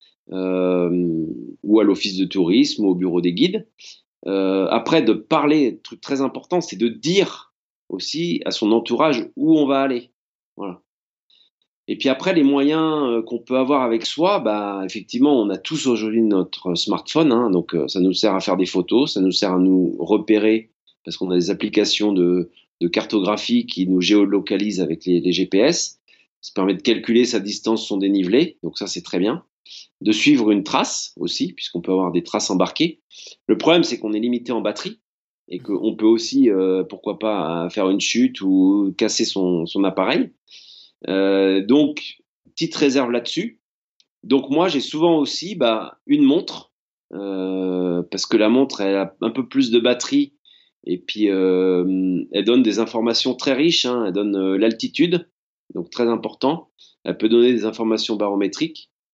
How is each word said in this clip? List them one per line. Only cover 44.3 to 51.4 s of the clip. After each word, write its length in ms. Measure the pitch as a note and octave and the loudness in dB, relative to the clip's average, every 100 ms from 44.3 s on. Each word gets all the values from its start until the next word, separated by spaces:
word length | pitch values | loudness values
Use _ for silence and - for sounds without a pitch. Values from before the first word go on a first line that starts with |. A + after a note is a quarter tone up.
| C3+ - | 0 2
moi, 180 | D3 F#3 | 0 2
j'ai 120 | C#3+ | 0
souvent 380 | A2+ D3+ E3+ D#3+ | -4 0 2 2
aussi, 360 | C3+ - E3+ | 0 -4 -8
bah, 440 | F#3 A#2+ A2+ F#2 - - | -2 0 0 -6 -12 0
une 160 | D3 | 4
montre, 500 | C#3 E3 - - - _ _ _ _ | 6 4 0 -12 -20 _ _ _ _
euh, 880 | F#2 G2 F#2+ F#2 F#2 F#2 F2+ F2+ F2 F2 | -10 -6 -4 -4 -2 -2 -2 0 -2 -4
parce 160 | F#2+ - | -8 0
que 100 | A2 | 2
la 120 | G#2+ | 4
montre, 320 | B2 C3+ - | 4 2 -2
elle 160 | G2 G2 | -2 0
a 200 | F#2+ - | -2 -4
un 100 | A2+ | -4
peu 180 | C3+ A#2+ | -4 -2
plus 220 | C3+ B2 | -2 2
de 100 | A#2 | 2
batterie, 540 | A#2+ B2 - C#3+ C#3 _ _ _ _ _ | 2 0 0 0 0 _ _ _ _ _
et 140 | - F2 | -8 -6
puis, 300 | - G#2+ G#2 | -6 -2 0
euh, 920 | F#2+ | 2